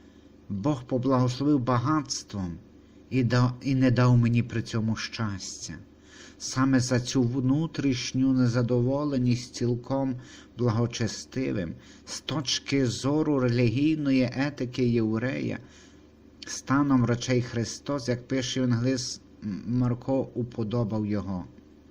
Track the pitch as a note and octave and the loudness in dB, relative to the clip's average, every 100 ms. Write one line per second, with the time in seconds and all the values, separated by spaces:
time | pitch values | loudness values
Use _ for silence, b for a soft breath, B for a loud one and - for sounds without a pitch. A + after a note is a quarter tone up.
0 | B B B - - G2+ G2 B2 - C3 | B B B -20 -8 -4 -2 -2 -2 -2
1 | B2+ B2+ B2+ B2 C#3+ D3 B2 B2 B2 D#3 | 2 4 4 2 2 2 2 2 2 0
2 | C3 - - G#2 F2+ D#2+ - - B B | -2 -8 -8 -6 -6 -8 -14 -20 B B
3 | B B2+ A#2+ B2+ B2 - C#3 C3+ C3 B2 | B 0 2 4 2 0 -2 2 4 4
4 | B2 B2 A#2 A#2 A#2+ A#2 A2 A#2 A2 A2 | 6 6 6 4 2 -2 -4 -2 -2 -2
5 | - - A2 G2 - - - E2 - - | -4 -6 -6 -6 -10 -12 -14 -14 -16 -20
6 | B B B B - - C3+ C3+ B2 B2 | B B B B -8 0 2 2 2 0
7 | B2 C3+ B2 C3 B2+ C#3+ D#3+ - C3+ B2+ | 0 0 0 0 2 2 0 -2 -2 0
8 | - C3 C3 C3 B2 A#2 A#2+ B2 A#2+ C#3 | -2 0 2 4 2 2 2 2 2 0
9 | D3 C#3 B2 A#2+ - - A#2+ A#2+ - C3+ | 0 0 2 0 -2 -4 -2 -2 -2 -2
10 | C3+ B2 B B B - A#2+ A2 A#2 - | -2 -4 B B B -2 0 2 0 0
11 | A2 - - - C3+ A#2+ E2 - B B | -4 -4 -10 -6 -4 -2 -4 -8 B B
12 | B - - C3+ C3+ - - C#3 B2+ - | B -14 -6 -6 -4 -6 -2 0 2 0
13 | C3+ D3+ D3+ C#3+ B2+ A#2+ B2 A2+ D3 D#3 | 0 0 2 2 2 4 2 4 2 2
14 | C#3+ C3+ A#2+ A#2+ C#3+ C#3+ B2 B2 B2 A#2 | 2 2 2 0 -4 -4 -6 0 2 4
15 | A2 A2 B2 D3 A#2+ G2+ B B B B | 2 0 -2 -4 -4 -6 B B B B
16 | B - - - - - - C3+ C#3+ C3 | B -20 -20 -20 -14 -10 -2 0 4 4
17 | A#2+ A#2+ - B2+ A#2+ A#2+ A2 - - C#3+ | 4 0 0 0 0 -2 -4 -6 -6 -4
18 | B2 A#2+ - C3+ B2 - B2+ A#2 B2 C3 | -2 -4 -2 -4 -2 -2 0 0 0 -2
19 | B2 - - - G#2+ F#2 - B2 B2 B2 | -4 -12 -16 -12 -8 -8 -2 0 0 0
20 | - C3+ B2 - A#2+ - A2 A#2+ G#2+ A2 | -2 -2 -2 -4 -6 -4 -4 -2 -2 -2
21 | G#2 G#2 G2 F#2 - - - - - | -2 -2 -4 -6 -8 -16 -20 -20 -20